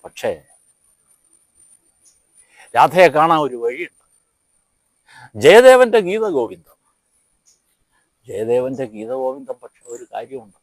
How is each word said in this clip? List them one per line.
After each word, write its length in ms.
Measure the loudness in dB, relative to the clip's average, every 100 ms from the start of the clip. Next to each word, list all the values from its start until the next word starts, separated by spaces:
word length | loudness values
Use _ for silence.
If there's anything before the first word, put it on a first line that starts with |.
പക്ഷേ 400 | -20 -10 -10 -10 _ _ _ _ _ _ _ _ _ _ _ _ _ _ _ _ _ _ _ _ _ _ -6 0
രാധയെ 320 | 2 4 4
കാണാൻ 320 | 4 0 0
ഒരു 160 | -2 -4
വഴിയുണ്ട്. 440 | -8 -8 -14 _ _ _ _ _ _ _ _ _ _ _ _ -20 -20 0
ജയദേവന്റെ 640 | 6 8 8 6 4 0
ഗീതഗോവിന്ദം. 960 | -2 -6 -4 -4 -6 -10 _ _ _ _ _ _ _ _ _ _ _ _ _ _ _ _ -14
ജയദേവന്റെ 580 | -10 -4 -2 -4 -8 -12
ഗീതഗോവിന്ദം 680 | -12 -12 -8 -8 -10 -16 -18
പക്ഷെ 180 | -18 _ -20
ഒരു 200 | -20 -16
കാര്യമുണ്ട് 440 | -18 -16 -18 -20 _